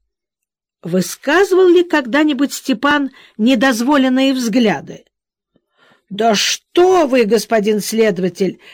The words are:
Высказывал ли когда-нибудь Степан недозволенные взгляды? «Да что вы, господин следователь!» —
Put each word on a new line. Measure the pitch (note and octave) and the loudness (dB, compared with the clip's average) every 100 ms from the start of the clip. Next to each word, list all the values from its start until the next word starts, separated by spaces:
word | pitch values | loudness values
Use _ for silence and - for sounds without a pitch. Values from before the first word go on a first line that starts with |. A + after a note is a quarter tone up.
| _ _ _ _ _ _ _ _ | _ _ _ _ _ _ _ _
Высказывал | F3 F#3 F3+ - - E4 G4 F#4 F#4 | -6 -4 -4 -6 -2 0 2 4 4
ли | F4 | 4
когда-нибудь | F4 D4+ B3 C4+ D#4 C4 C#4 | 2 -2 -2 0 0 0 -4
Степан | - - B3 C#4+ D4 C4+ - - - | -4 -6 -2 0 -2 -4 -10 -16 -2
недозволенные | A3+ C4 C4+ A3+ A#3+ D4 C4 B3+ C4+ | 0 2 0 0 0 2 2 2 0
взгляды? | C4 A#3 A3+ A3 C#3+ - - _ _ _ _ _ _ _ _ _ _ - | 0 -2 0 0 -2 -8 -20 _ _ _ _ _ _ _ _ _ _ -14
«Да | G3 A3+ G3 | -4 0 0
что | - - _ F4 F#4 F#4 C#4+ | -2 -6 _ 2 4 4 2
вы, | B3+ G#3+ | 0 2
господин | A3 - A3+ G#3 G#3+ | 0 0 -2 0 -2
следователь!» — | - A3 A3 F3+ F3+ F3+ F#3+ - - | -2 -2 0 0 -4 -4 -6 -6 -16